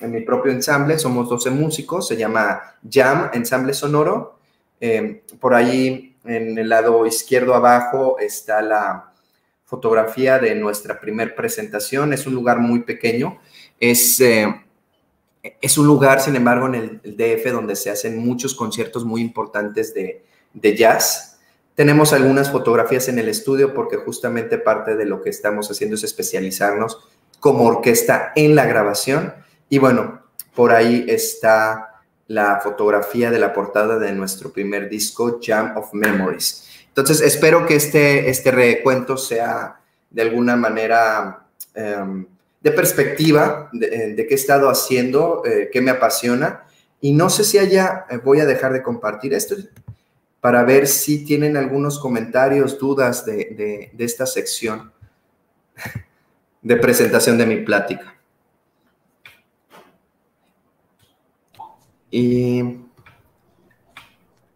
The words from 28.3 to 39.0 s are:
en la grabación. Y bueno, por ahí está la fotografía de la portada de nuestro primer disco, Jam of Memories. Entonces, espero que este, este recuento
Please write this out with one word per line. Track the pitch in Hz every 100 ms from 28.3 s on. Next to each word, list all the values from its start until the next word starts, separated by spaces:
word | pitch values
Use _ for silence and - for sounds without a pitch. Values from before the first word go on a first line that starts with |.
| -
en | 151 151
la | 120
grabación. | 117 104 101 - 143 185 - _ _ -
Y | 139
bueno, | 135 120 104 - _ - - -
por | 120
ahí | 117 117 120 110
está | 113 - - 113 110 110 110 - _ _ _ -
la | 107 104 101
fotografía | 104 104 104 101 104 120 117
de | 117
la | 101
portada | - 98 104 107 113
de | 101
nuestro | 98 95 - 80
primer | 95 101 101 101
disco, | 107 - - 120 117
Jam | - 107 110 107
of | -
Memories. | 101 107 98 92 78 - - - - _
Entonces, | - 135 156
espero | 147 143 160 170 165
que | 147
este, | 147 156 147 143 127
este | 127 135
recuento | 123 123 113 135 127